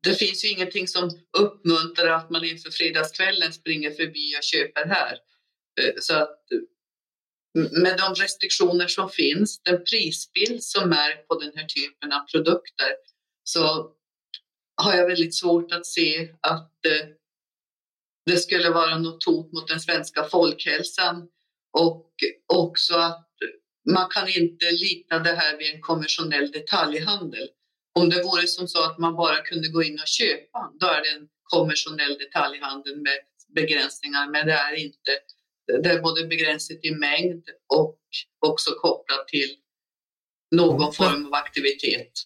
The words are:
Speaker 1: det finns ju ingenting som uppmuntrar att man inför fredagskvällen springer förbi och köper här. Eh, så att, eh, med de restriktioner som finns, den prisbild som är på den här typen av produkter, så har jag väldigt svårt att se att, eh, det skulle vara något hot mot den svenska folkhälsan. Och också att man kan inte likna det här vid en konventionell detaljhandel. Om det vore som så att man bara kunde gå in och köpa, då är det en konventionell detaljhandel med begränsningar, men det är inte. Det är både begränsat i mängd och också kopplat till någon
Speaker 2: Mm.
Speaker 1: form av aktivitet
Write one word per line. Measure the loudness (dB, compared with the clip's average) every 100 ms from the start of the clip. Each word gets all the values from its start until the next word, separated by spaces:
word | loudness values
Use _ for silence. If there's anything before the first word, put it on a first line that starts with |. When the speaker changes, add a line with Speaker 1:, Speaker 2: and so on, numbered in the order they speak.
Speaker 1:
det | 0
finns | 0 0 -2 -4
ju |
ingenting | -2 -4 -4 -4
som | -2 -4 -6 _ 2
uppmuntrar | 2 2 2 2 0 2 2
att | 2 0
man | -4 -4
inför | -8 -10
fredagskvällen | -2 0 0 -2 0 0 2 -2
springer | -4 -6 -4 -4
förbi | -4 -6 -4 -6 -4
och |
köper | -2 0 0 -2 -2
här. | 0 -2 -6 _ _ _ _ _ -2
Eh, | 0 0
så | 0
att, | 2 0 -4 _ -4 -4 _ _ _ _ _ _ _ _ 0
eh, | 2 4
med | 4 4
de | 0 0
restriktioner | -2 -2 -4 2 4 4 2
som | 0 -4
finns, | 0 2 2 0 -2
den | 0 0
prisbild | 0 -2 -2 -4 -6 -2 -2 -2
som | -4 0 2
är | 2 0 -4 _
på | -4
den | -4 -10
här | -8
typen | -6 -8 _ -6
av | -4 0
produkter, | 0 2 0 -2 -4 -4 -4 _ _ _ _
så | -6 0 0 0 -6 _ _ _ _ -20 _ _ _ -2
har | 2 4
jag | 4
väldigt | 2 0 0
svårt | 2 2 2
att | -6 -4
se | -2 0 0 -6 -4
att, | -2 -2 -8 _ 0
eh, | 0 -2 -16 _ _ _ _ _ _ _ _ _ _ 0
det | 2
skulle | 2 2 4
vara | 4 2 2
något | -4 -2
hot | 0 0 0
mot | -10 -6
den | -6
svenska | -2 -2 -2 -4
folkhälsan. | 2 4 4 2 -2 -2 -4 -2 -2 -2 -12 _ _ _ _ 2
Och | 2 2 _ -4 -4 -4 2
också | 2 2 0 2 2
att | 0 -2 _ _ -12 -12 _ _ 2
man | 2 2
kan | -2 -2
inte | 2 0 0 0
likna | 0 -2 -6 -4 0
det | 0
här | 2 0 -2
vid | -8 -8
en |
konventionell | -2 -2 0 -4 -2 -2 -2
detaljhandel. | -6 -2 0 0 -2 -2 -4 -6 -10 -12 _ _ _ _ 4
Om | 4
det | 4
vore | 2 0 0
som | -2 -2
så | 0
att | -2 0
man | -2 2
bara | 2 0
kunde | -2 -6 -2
gå | 0
in | -2 -4
och | -4
köpa, | 0 0 -2 -6 -12 -12 -2
då | 0
är | 0
det | -2
en | -6 -12 _
konventionell | _ 2 2 0 -4 -4 -4 -4
detaljhandel | -4 -2 -2 -4 -10 -8 -10 -6
med | -4 -4 _ _ _ -2
begränsningar, | 0 0 0 -6 -4 -2 0
men | 0 2
det |
är | 2 0 -4
inte. | -8 _ -4 -4 _ _ _ _ -2 2
Det | 4
är | 2
både | 2 -2 -2
begränsat | 0 0 0 -6 -8
i | -6
mängd | -2 0 2 0 -4 -14 -20 _
och | 2 2 -2 _ -12 -12 _ 0
också | 0 -4
kopplat | 0 0 0 -4 -6 -2
till | -2 -2 -6 _ _ _ _ _ _ _ _ _ 4
någon | 6 4
Speaker 2:
Mm. | 0
Speaker 1:
form | 2 2 2 -2
av |
aktivitet | -4 -2 -2 -2 0 -2 -2 -6 -14